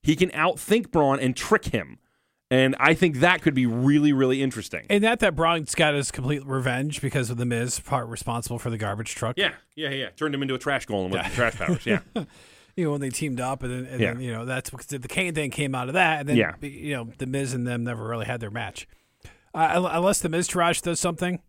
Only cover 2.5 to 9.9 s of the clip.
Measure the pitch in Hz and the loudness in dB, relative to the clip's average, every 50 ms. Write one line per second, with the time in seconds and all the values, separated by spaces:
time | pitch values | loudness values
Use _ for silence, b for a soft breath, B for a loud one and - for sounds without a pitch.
2.5 | 127 131 131 131 135 - 131 151 165 156 185 170 143 123 151 175 185 165 - 160 | 4 6 6 4 4 4 6 6 6 6 4 2 4 4 4 4 4 4 2 2
3.5 | 143 131 147 120 113 120 127 139 147 151 147 151 143 131 135 131 135 135 139 131 | 4 4 2 4 2 4 4 6 6 6 6 6 4 4 4 4 4 2 0 -2
4.5 | 123 113 98 - - 80 58 - 202 208 208 226 240 233 233 196 160 135 165 165 | -2 -4 -10 -8 -10 -10 0 2 2 4 4 4 2 4 2 0 2 4 2 2
5.5 | 170 170 151 - - - 165 151 147 143 135 - - - 127 131 151 143 135 139 | 2 0 -2 -4 2 2 4 4 4 2 -2 -2 -4 -4 -2 -2 -2 -2 -2 -4
6.5 | 131 135 123 135 123 127 139 151 147 - - 131 - 143 127 107 123 117 123 123 | -4 -2 0 0 0 0 -2 -4 -4 -4 -4 -2 0 0 -2 0 -2 -2 -2 0
7.5 | 120 117 120 127 - - - - 143 127 120 117 117 - - 127 117 120 113 - | 0 -2 -2 -2 -4 -6 -4 -2 -2 -2 -2 -4 -10 -8 -6 -4 -4 -4 -4 -6
8.5 | 120 113 - 123 113 107 107 101 101 104 113 - - - - 113 123 175 196 160 | -8 -6 -4 -6 -4 -4 -4 -4 -4 -6 -6 -10 -6 -4 -4 -4 -2 0 -2 -2
9.5 | - - _ _ _ 151 156 139 | -2 -6 _ _ _ -8 -8 -6